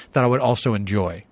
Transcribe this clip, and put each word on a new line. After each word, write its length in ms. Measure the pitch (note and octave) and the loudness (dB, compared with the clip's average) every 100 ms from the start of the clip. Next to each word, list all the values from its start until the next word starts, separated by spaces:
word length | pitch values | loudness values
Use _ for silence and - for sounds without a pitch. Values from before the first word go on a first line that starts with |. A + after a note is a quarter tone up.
| - | -4
that 100 | C3+ | 0
I 20 | B2 | 2
would 140 | B2+ | 2
also 340 | B2 A#2+ B2+ | 0 0 0
enjoy" 480 | G#2 G2 G2+ F2 E2+ - | -2 -2 -2 -2 -6 -16